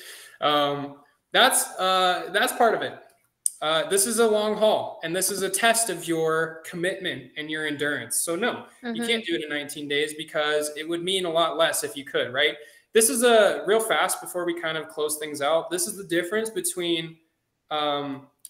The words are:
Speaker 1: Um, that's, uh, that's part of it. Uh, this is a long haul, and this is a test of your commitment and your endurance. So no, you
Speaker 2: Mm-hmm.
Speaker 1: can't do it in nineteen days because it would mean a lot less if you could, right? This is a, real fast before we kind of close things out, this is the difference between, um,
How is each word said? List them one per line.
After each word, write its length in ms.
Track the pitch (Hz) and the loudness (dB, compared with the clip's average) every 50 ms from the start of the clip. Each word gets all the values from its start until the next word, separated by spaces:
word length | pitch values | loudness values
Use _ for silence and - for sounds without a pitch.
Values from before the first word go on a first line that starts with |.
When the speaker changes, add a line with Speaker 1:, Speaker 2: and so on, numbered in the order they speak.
| - - - - - - - - | -18 -18 -18 -18 -20 -20 -6 -2
Speaker 1:
Um, 560 | - 147 147 147 143 143 143 143 139 139 - - - _ _ _ _ _ | 0 2 4 4 2 2 0 -2 -6 -8 -12 -16 -20 _ _ _ _ _
that's, 380 | - 185 226 262 254 - - - - - | 4 4 6 6 4 2 -2 -2 -2 0
uh, 520 | 185 185 185 185 185 180 180 175 165 - | 2 2 4 4 4 2 2 0 -2 -2
that's 200 | 175 202 226 - - | 0 0 0 2 2
part 200 | - 247 226 196 | 4 4 4 4
of 80 | - | 2
it. 160 | 147 123 - - - - _ _ _ _ _ _ - - - - | -2 -4 -8 -10 -18 -20 _ _ _ _ _ _ -8 -8 -6 -4
Uh, 280 | 151 151 160 160 151 151 | -2 0 0 0 0 0
this 180 | 180 202 196 | 0 0 0
is 140 | 240 226 220 | 2 2 4
a 60 | 233 | 4
long 300 | 220 214 214 214 214 214 | 4 4 2 0 0 0
haul, 440 | 185 214 214 - 135 - - - - | 2 4 4 4 2 -2 -4 -8 -8
and 120 | - 165 165 | -6 -4 -2
this 160 | 185 180 - | -2 -2 -2
is 120 | 202 180 | -2 -2
a 80 | 190 185 | -2 -2
test 400 | 190 - - 233 220 226 - - | 0 2 2 4 4 2 0 -2
of 160 | 185 165 147 | -4 -4 -4
your 560 | 160 165 160 160 160 160 160 160 160 - - - | -2 0 0 2 2 2 0 0 -2 -4 -10 -14
commitment 680 | - - 175 170 185 190 190 185 170 135 127 127 - - | -12 -8 -4 -4 -4 -4 -4 -6 -6 -6 -8 -10 -14 -12
and 140 | 156 151 156 | -12 -10 -8
your 160 | 156 156 156 | -6 -4 -4
endurance. 540 | 151 147 135 147 147 147 131 117 113 - - | -4 -2 -2 -2 -2 -2 -4 -6 -4 -4 -2
So 160 | - 170 170 | -2 -2 -2
no, 300 | 180 226 240 175 - - - - _ | -2 -2 -2 -2 -4 -8 -16 -18 _
you 100 | - 240 | -10 -8
Speaker 2:
Mm-hmm. 140 | 233 220 240 | -6 -4 -2
Speaker 1:
can't 180 | 226 233 226 220 | -2 -2 -2 -2
do 100 | 175 165 | -4 -4
it 80 | 160 | -4
in 60 | 151 151 | -4 -4
nineteen 400 | 147 147 143 139 - 156 147 143 | -6 -6 -6 -8 -10 -8 -4 -2
days 260 | 143 143 156 151 151 | 0 0 0 0 -4
because 560 | 151 160 156 - 156 151 151 151 151 147 151 151 | -8 -10 -6 -2 -2 0 2 2 0 0 -2 -6
it 120 | 151 156 160 | -6 -6 -4
would 140 | 170 170 | -4 -4
mean 220 | 170 180 196 190 180 | -2 -2 0 0 0
a 60 | 170 | 0
lot 260 | 160 165 170 160 147 | 2 2 2 2 2
less 260 | 151 165 151 135 - | 2 2 2 2 0
if 140 | - 139 - | -4 -4 -6
you 80 | 143 135 | -8 -8
could, 280 | - - 156 131 120 | -4 -2 -2 -2 0
right? 220 | 123 135 151 156 151 - - - - - _ _ | 0 2 2 2 0 -2 -12 -20 -20 -20 _ _
This 180 | - 220 226 226 | 4 4 4 4
is 140 | 277 233 240 | 4 4 4
a, 400 | 240 233 220 208 185 151 147 147 | 6 8 8 8 6 4 2 2
real 140 | 170 208 226 | 2 4 4
fast 400 | 214 - 165 151 175 185 - - | 4 2 2 2 2 2 0 -4
before 240 | - - - 180 175 | -8 -6 -6 -4 -2
we 140 | 175 170 170 | -2 -2 -2
kind 180 | 170 160 160 156 | -4 -4 -4 -4
of 100 | 151 - | -6 -8
close 300 | - - 151 156 151 151 | -4 -2 -2 -2 -2 -4
things 240 | 151 151 147 135 | -6 -6 -4 -2
out, 280 | 139 147 160 165 160 160 | 0 2 2 2 2 0
this 160 | 170 180 175 | -2 -2 -2
is 100 | 214 185 | -4 -6
the 80 | 185 196 | -8 -6
difference 460 | 160 170 175 175 170 208 220 220 220 | -2 0 0 0 0 -2 -2 -2 -4
between, 680 | - 185 - - - 180 175 170 170 165 165 165 165 - _ _ _ _ _ _ _ _ _ - | -4 -4 -4 -4 -2 -2 -2 -2 -2 -2 -4 -6 -10 -16 _ _ _ _ _ _ _ _ _ -6
um, 580 | 156 151 147 147 143 143 143 139 135 131 135 - _ _ - | -4 -2 -2 0 -2 -2 -4 -6 -8 -10 -12 -18 _ _ -20